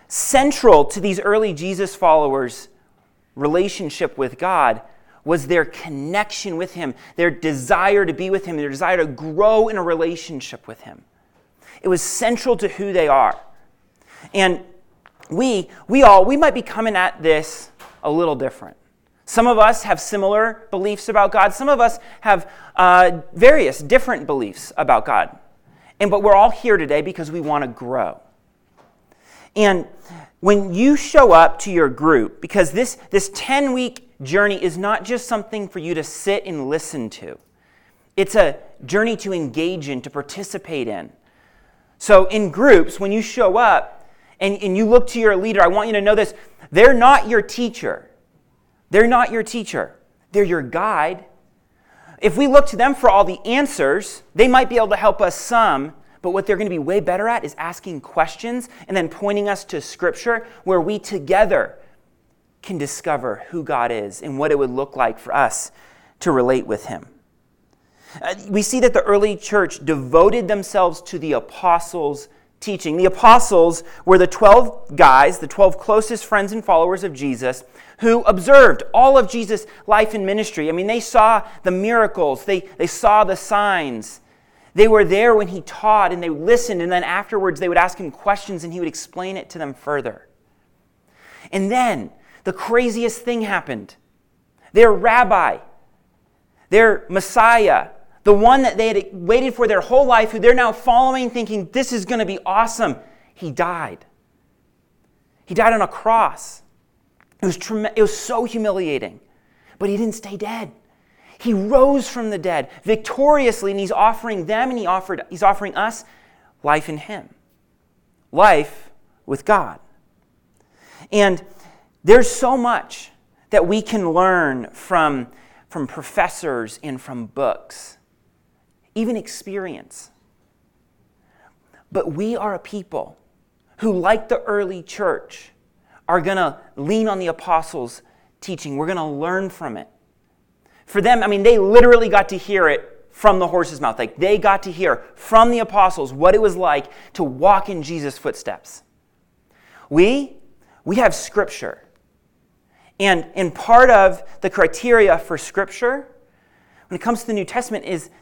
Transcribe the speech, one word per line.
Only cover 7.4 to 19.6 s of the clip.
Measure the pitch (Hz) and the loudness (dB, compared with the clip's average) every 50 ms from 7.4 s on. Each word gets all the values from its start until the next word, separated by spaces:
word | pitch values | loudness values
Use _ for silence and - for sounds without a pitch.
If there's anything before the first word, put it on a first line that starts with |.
| 156 160 147 131 123 127 196 170 185 202 202 202 190 | -4 -6 -4 -4 -2 0 0 0 2 2 2 2 0
to | 165 | 0
be | 139 135 185 185 | -4 -6 -6 -4
with | 196 190 - | -4 -4 -6
him, | 170 165 147 | -8 -8 -8
their | 147 139 | -8 -8
desire | 135 139 185 175 185 175 | -6 -4 -4 -2 0 -2
to | 160 | -2
grow | 151 127 131 156 160 151 175 208 220 220 220 226 220 | -4 -8 -12 -12 -8 -2 0 2 2 2 2 2 0
in | 214 190 | -2 -4
a | |
relationship | 170 170 165 165 165 170 170 165 - - 156 131 - - 131 - _ | -4 -4 -2 -2 -4 -4 -6 -8 -12 -14 -14 -14 -14 -16 -18 -20 _
with | - 113 - | -20 -20 -20
him. | - - - - _ _ _ _ _ _ _ _ _ _ _ _ _ - - - | -20 -20 -20 -20 _ _ _ _ _ _ _ _ _ _ _ _ _ -20 -18 -8
It | - 185 | -4 -2
was | 180 170 | -2 -2
central | - - - - 254 233 240 226 - 262 226 - | -2 -6 -6 -4 -2 -2 -2 -2 -2 -2 -2 -2
to | 202 190 | -4 -6
who | - - 202 202 | -6 -8 -6 -4
they | 180 180 156 147 | 0 0 2 2
are. | 135 135 117 87 - - - - - - _ _ _ _ _ _ _ _ _ _ - - - - - | 4 4 2 2 0 -4 -10 -20 -20 -20 _ _ _ _ _ _ _ _ _ _ -20 -20 -18 -8 -2
And | 196 190 185 175 - - - - _ _ _ _ _ _ _ _ _ - - | 0 0 0 0 -2 -8 -16 -20 _ _ _ _ _ _ _ _ _ -16 -8
we, | 156 190 262 262 226 185 - - - - - | -4 -2 -2 0 -2 -2 -4 -8 -14 -20 -6
we | - 233 277 | -2 4 8
all, | 262 214 196 190 180 | 8 10 10 8 8
we | 233 277 | 4 2
might | 285 330 285 196 | 2 2 2 0
be | - | -2
coming | - - - - 220 220 202 | -6 -10 -8 -6 -4 -2 -2
at | 185 185 - - - | -2 -2 -2 -4 -2
this | 151 160 156 151 156 - - - - - _ - - - _ _ - | 0 0 0 0 -2 -6 -12 -18 -20 -20 _ -20 -20 -20 _ _ -6
a | 156 | -4
little | 151 165 175 160 147 | -2 -2 -2 -2 -2
different. | 127 135 127 - - 98 - - _ _ _ _ _ _ _ _ _ _ | -4 -6 -8 -10 -12 -20 -20 -20 _ _ _ _ _ _ _ _ _ _
Some | - - 226 233 247 | -4 0 2 2 4
of | 233 | 4
us | 214 | 6